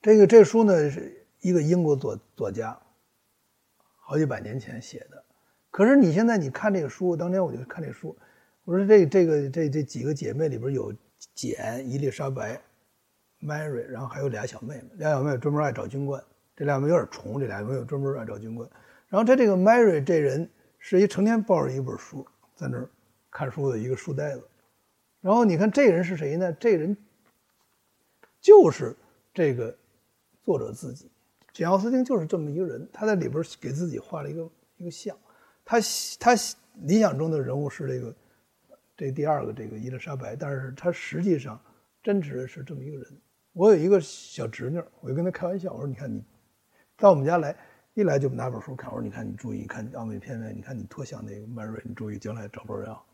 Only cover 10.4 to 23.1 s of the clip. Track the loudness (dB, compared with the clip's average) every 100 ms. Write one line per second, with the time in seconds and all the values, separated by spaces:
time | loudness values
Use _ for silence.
10.4 | -4 -4 -4 -4 -6 -12 _ _ -20 -10
11.4 | -8 -6 -8 -8 -8 -4 -4 -4 -8 -6
12.4 | -8 -10 _ _ _ _ _ _ _ _
13.4 | -10 -8 -6 -8 -10 -12 -10 -6 -6 -6
14.4 | -10 -12 -14 -14 -18 -6 -2 0 0 -2
15.4 | -2 0 -2 -4 -8 -6 -6 -8 _ _
16.4 | _ _ -2 0 2 0 0 -10 -10 -6
17.4 | -6 -6 -6 -6 -6 -4 -4 -6 -8 -12
18.4 | -12 -12 -14 _ _ _ _ 2 4 6
19.4 | 6 6 6 8 6 4 2 2 2 0
20.4 | -6 _ _ _ 0 4 4 2 2 2
21.4 | 2 0 0 -4 -6 -8 -12 -16 -18 _
22.4 | _ _ -8 -8 -10 _ _